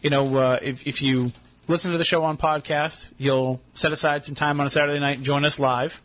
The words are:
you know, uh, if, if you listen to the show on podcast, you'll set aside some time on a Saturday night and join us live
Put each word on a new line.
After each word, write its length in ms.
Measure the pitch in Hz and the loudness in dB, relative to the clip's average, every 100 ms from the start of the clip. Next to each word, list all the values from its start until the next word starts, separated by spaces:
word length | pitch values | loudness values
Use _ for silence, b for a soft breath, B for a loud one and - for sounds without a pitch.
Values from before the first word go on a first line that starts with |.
you 100 | 147 | 0
know, 260 | 143 139 135 | 0 2 2
uh, 220 | 131 127 | 2 2
if, 240 | 135 131 - | -2 -6 -6
if 160 | - | -2
you 300 | 139 131 123 - - _ - | 0 0 0 -4 -20 _ -2
listen 240 | 165 180 | -2 0
to 60 | 170 | -2
the 60 | |
show 180 | 165 170 | 0 2
on 120 | 160 151 | 0 0
podcast, 720 | 160 151 - 147 151 - - - | 0 0 0 -2 -2 -6 -20 -4
you'll 420 | 131 131 131 127 - | 0 2 0 -4 -8
set 160 | - 156 | -2 -2
aside 320 | 151 160 147 | 0 0 0
some 120 | 143 143 | -4 -2
time 240 | 151 147 | 0 0
on 60 | 139 | 0
a 40 | |
Saturday 300 | 151 147 147 | 2 2 2
night 160 | 143 139 | 0 -2
and 80 | |
join 200 | 135 143 | 0 2
us 140 | 147 147 | 2 2
live 420 | 135 123 135 - | 2 2 -2 -6